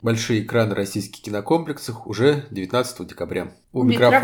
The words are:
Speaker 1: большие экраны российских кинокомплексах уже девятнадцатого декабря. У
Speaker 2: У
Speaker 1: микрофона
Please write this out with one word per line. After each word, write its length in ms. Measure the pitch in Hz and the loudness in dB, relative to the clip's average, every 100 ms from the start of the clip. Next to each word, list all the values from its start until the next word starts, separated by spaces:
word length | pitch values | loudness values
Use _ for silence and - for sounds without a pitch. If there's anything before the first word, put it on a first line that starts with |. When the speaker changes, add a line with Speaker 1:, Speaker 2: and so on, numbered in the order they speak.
Speaker 1:
большие 400 | 117 113 - 113 | -2 0 0 0
экраны 300 | 101 117 110 | 0 0 2
российских 480 | 98 98 104 98 - | 0 -4 -4 -8 -10
кинокомплексах 840 | - 104 107 165 156 143 - 117 - | -8 -6 0 0 0 -8 -10 -12 -8
уже 380 | 101 135 147 - | 2 2 2 -2
девятнадцатого 600 | 101 92 120 123 - 90 | -8 -2 -2 -2 -6 -12
декабря. 420 | - 85 87 90 - _ | -10 -6 -6 -8 -12 _
У 80 | 127 | 0
Speaker 2:
У 20 | |
Speaker 1:
микрофона 320 | 123 117 123 262 | 2 6 6 6